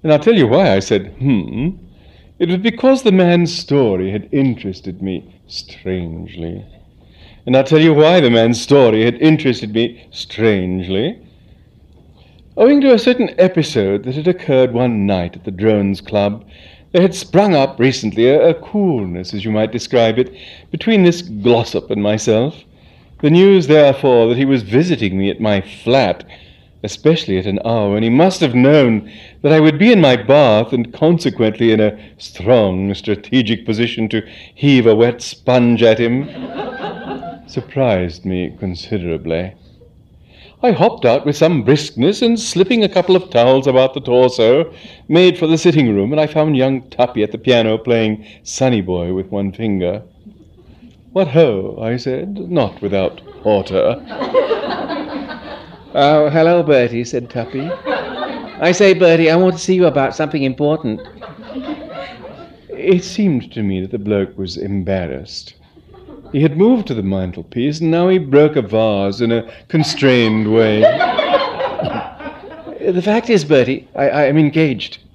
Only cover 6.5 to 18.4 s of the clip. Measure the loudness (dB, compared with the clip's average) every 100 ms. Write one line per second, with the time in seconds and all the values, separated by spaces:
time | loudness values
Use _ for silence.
6.5 | -12 -18 -20 _ _ _ _ -20 -16 0
7.5 | 0 4 4 4 6 6 6 4 4 2
8.5 | 0 2 4 6 4 0 2 2 2 0
9.5 | -4 -4 -2 -2 -6 -20 -18 -16 -2 0
10.5 | 0 -2 -6 -4 -4 -4 -8 -20 _ _
11.5 | -20 _ _ _ _ _ _ _ _ _
12.5 | 0 2 4 4 4 2 0 -2 2 2
13.5 | 2 -2 -2 -2 -2 -4 -4 -2 -4 0
14.5 | 2 2 0 -2 0 0 -2 -4 -10 -12
15.5 | -2 0 0 0 -4 -4 -2 -2 -4 -14
16.5 | -20 -20 -20 _ 0 0 -2 -2 0 2
17.5 | 2 0 0 0 0 -6 0 2 4